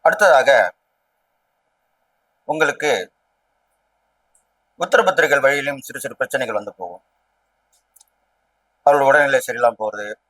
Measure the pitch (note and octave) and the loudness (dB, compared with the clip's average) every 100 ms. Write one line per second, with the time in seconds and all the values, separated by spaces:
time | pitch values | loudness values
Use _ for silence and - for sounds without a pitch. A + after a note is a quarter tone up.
0 | D#3 - G3 C#3+ C3 B2+ F2+ _ _ _ | 0 2 4 4 4 2 2 _ _ _
1 | _ _ _ _ _ _ _ _ _ _ | _ _ _ _ _ _ _ _ _ _
2 | _ _ _ _ - D#3 D3+ C#3 D3+ A2 | _ _ _ _ -10 -2 -2 -2 -2 -2
3 | F#2 _ _ _ _ _ _ _ _ _ | -6 _ _ _ _ _ _ _ _ _
4 | _ _ _ _ _ _ _ _ F3+ B3 | _ _ _ _ _ _ _ _ 0 2
5 | F#3+ F#3 D#3 C#3+ C3+ C#3+ C#3 C#3 - C3+ | 2 0 0 2 2 0 -4 -8 -14 -12
6 | B2+ A#2+ B2+ C3 A#2+ G#2 G2+ - F2 F2+ | -12 -8 -8 -6 -6 -8 -10 -16 -18 -18
7 | _ _ _ _ _ _ _ _ _ _ | _ _ _ _ _ _ _ _ _ _
8 | _ _ _ _ _ _ _ _ C#3+ C#3+ | _ _ _ _ _ _ _ _ 2 2
9 | C3+ D3 C#3+ C3 B2 A#2 A#2+ A2+ G#2+ G#2 | 4 4 2 0 -2 -2 -2 -2 -8 -8
10 | G#2 G#2+ | -12 -14